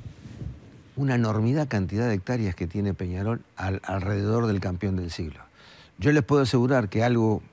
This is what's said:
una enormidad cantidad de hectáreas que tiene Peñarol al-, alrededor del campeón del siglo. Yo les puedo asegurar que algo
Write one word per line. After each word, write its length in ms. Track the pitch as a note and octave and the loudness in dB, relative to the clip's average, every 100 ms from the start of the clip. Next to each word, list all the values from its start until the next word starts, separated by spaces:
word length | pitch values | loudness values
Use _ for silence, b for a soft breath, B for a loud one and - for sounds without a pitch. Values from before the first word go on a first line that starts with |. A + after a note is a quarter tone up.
| - - - - - - - - - - | -12 -16 -18 -12 -12 -14 -20 -20 -14 -2
una 200 | C#3 A#2+ | 0 2
enormidad 520 | A2+ A2+ A2+ D3+ C#3 | 2 2 2 2 0
cantidad 400 | G#2+ F2 G2+ A#2+ | -2 0 0 0
de 80 | G2+ | 0
hectáreas 400 | - B2 G#2 F2 | -2 -2 -2 -2
que 100 | E2+ | -4
tiene 260 | G#2+ G2+ | -2 -2
Peñarol 480 | F2+ F2+ F2+ G2+ A#2 - - | -2 -4 -2 -2 -4 -6 -6
al-, 240 | F#2+ F#2+ | -4 -4
alrededor 640 | - G2 F#2 G2+ G#2 A2+ A#2 | -4 -4 -2 0 2 2 2
del 120 | G2 | 0
campeón 340 | G2 F2 G2+ F#2 | -2 -2 -2 -2
del 160 | F2 | -4
siglo. 300 | - D#2+ - - B B B B - | -6 -8 -10 -20 B B B B 0
Yo 120 | G2+ | 2
les 120 | D3+ | 4
puedo 180 | - C#3+ | 4 4
asegurar 460 | C3 B2+ B2+ C3+ G#2 | 4 4 4 2 2
que 140 | A2+ | 2
algo 400 | A#2+ A#2+ A2 G#2 - | 2 4 2 0 -4